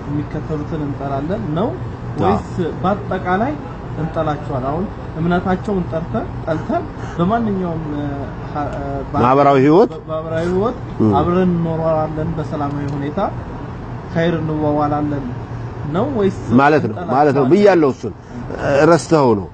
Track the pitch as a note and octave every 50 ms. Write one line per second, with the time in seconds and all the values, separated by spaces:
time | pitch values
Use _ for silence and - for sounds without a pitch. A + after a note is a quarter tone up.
0 | - - C#3+ D3 C#3+ - - D#3 C3 - D#3 D3+ D3 - E3+ D#3 D3 C#3+ C#3 -
1 | C#3 C#3 C#3 C3+ C#3 D#3 F#3+ A3+ A3 D#3+ D3+ E3 G3+ C#4 - - - - - -
2 | - - - D3 D#3 F#3 G3+ F#3+ - - - - F3 D#3 D3+ - D#3 F3+ G#3 G3+
3 | - - F#3 F#3 F3+ F3+ F3+ F#3+ A3+ C#4 D4+ C#4+ - - - - - - - -
4 | D#3+ E3 - E3 D#3+ D#3 D3 C#3 - - D3+ C3 B2 C3+ D3 E3 G3 G3+ - -
5 | - - - D#3+ D#3+ E3+ F3 F3+ F3 G3 F#3 F#3 - - G#3 F#3+ E3+ B2+ D3+ E3
6 | E3 - - A3+ D4+ - - - - - D#3+ D#3 - - C4 F4 F4 - - -
7 | - - - - E3+ F3+ A3 A#3 A#3 G#3+ G3+ F#3+ F#3 F3 E3 D#3+ D#3+ D3+ D3 C#3+
8 | D3 C#3+ C#3 C#3 C3+ B2 - - - C#3+ - D3 D3 C#3+ - - C#3+ C#3 C#3 C#3
9 | C3+ - - C#3 C#3+ B2 C3+ C#3 C#3+ C#3 C#3+ C3+ C3 D3 D#3 F3+ A#3 B3+ D#3+ D#3+
10 | - D#3 D#3 D#3 D#3+ D#3+ D#3+ D#3+ E3+ F3 F3+ F#3 G3+ A#3+ B3+ - - - - -
11 | A2 A2 G#2 C#3 D3+ E3+ F3 F#3 F#3 F3+ F3 E3+ E3 E3 D#3+ D#3+ D#3+ D#3+ D#3+ D#3
12 | D#3 D#3 D#3 D3+ D#3 E3 - D#3 D3+ - - D3 C#3+ C#3+ C#3+ C#3+ C#3+ C#3+ D3 C#3+
13 | C#3 C#3+ D3 F#3+ G3+ A#3+ - - - - - - - - - - - - - -
14 | - - - E3 E3 E3+ E3 D#3+ D#3 D#3 D#3 D3+ D3+ D3+ D3 D3 D3 D3 D3 D3
15 | D3 D3 C#3+ C#3 C3+ B2 B2 - - - - - - - - - - D3 C#3+ F3
16 | A#3 D4 C#4 A3 G3+ F#3+ F#3 - - - A2+ B2 C#3 C#3+ D#3 D3 A#2 A2+ G#2+ -
17 | - - B2 C3+ D3 D3 C3 C#3+ C#3 B2+ D#3 G3+ G#3 G3+ F#3 F3 D3+ C#3 A#2+ -
18 | - A2 F2+ - - - - - - - - F#2 - C#3+ C#3+ C#3 D#3 D#3 E3+ D#3
19 | - - E3 D#3 C#3 B2 A2+ G2+ F2+ D#2+